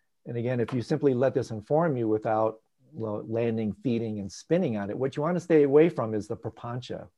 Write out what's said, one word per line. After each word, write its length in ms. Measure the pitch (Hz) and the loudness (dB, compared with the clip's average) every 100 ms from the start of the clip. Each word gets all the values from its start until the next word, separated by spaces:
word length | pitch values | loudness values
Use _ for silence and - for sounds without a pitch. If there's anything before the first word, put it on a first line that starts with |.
| _ _ - | _ _ -10
And 120 | 120 | -6
again, 220 | 117 127 | -2 -2
if 140 | 113 | -2
you 80 | 131 | -2
simply 320 | 110 156 147 | -2 0 2
let 200 | 123 131 | 2 2
this 180 | 131 - | 0 -4
inform 460 | 110 - 147 170 127 | -6 -2 2 2 0
you 100 | 113 | 0
without, 520 | 107 113 110 110 - _ _ _ | 0 0 0 0 -2 _ _ _
well, 300 | - 110 104 107 | -8 -6 -6 -4
landing, 460 | 113 117 113 107 98 | -2 0 0 -2 -2
feeding, 360 | 135 117 113 107 | -2 -2 -2 -6
and 120 | 98 | -8
spinning 460 | - - 170 170 107 | -12 -2 0 0 -2
on 120 | 101 | -4
it, 80 | 104 | -4
what 180 | 127 147 | -4 -2
you 80 | |
want 120 | 151 180 | -2 -2
to 60 | |
stay 220 | 170 160 | 4 6
away 260 | 143 143 170 | 8 8 6
from 240 | 165 113 | 4 -2
is 140 | 107 92 | -4 -4
the 100 | 113 | -8
prapancha, 720 | 113 - 120 123 123 92 - | -10 -10 -10 -10 -8 -10 -12